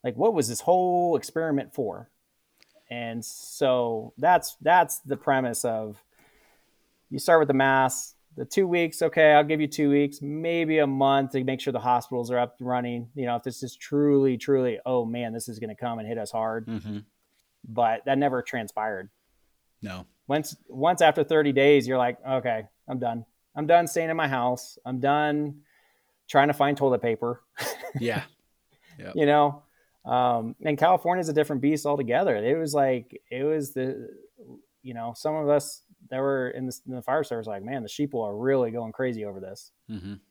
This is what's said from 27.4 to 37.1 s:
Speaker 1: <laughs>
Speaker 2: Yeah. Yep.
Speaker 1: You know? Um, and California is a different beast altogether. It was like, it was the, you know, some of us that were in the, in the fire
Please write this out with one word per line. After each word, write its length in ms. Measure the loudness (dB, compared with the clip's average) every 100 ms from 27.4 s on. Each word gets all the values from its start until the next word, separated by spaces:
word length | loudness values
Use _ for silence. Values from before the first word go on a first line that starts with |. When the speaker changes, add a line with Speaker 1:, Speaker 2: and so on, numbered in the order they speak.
| _ -10
Speaker 1:
<laughs> 140 | -8 -8 -10 -4
Speaker 2:
Yeah. 260 | -2 -4 -6 _ _ _ _ _ _ -18
Yep. 140 | -8 0
Speaker 1:
You 80 | 4
know? 360 | 4 4 0 _ _ _ _
Um, 500 | -2 2 2 0 -4 -6
and 140 | -4 2
California 440 | 4 4 2 -2
is 80 | 0
a 20 |
different 300 | 0 0 0
beast 240 | 0 0 -2
altogether. 500 | -2 0 0 2 0
It 220 | 0 -2
was 160 | 0
like, 480 | 0 2 0 -6 -20 _
it 120 | -6
was 300 | -2 -2 -4
the, 360 | -6 -6 -6 -12 -18 -20 _ -20 -20 _ _
you 100 | -14
know, 200 | -10 -10 -6
some 180 | -4
of 140 | -2 2
us 340 | 2 2 -16 _ _ -10
that 80 | -4
were 300 | -2 0 -2
in 160 | -6 -8
the, 120 | -10 -12
in 80 |
the 80 | -10
fire 220 | -2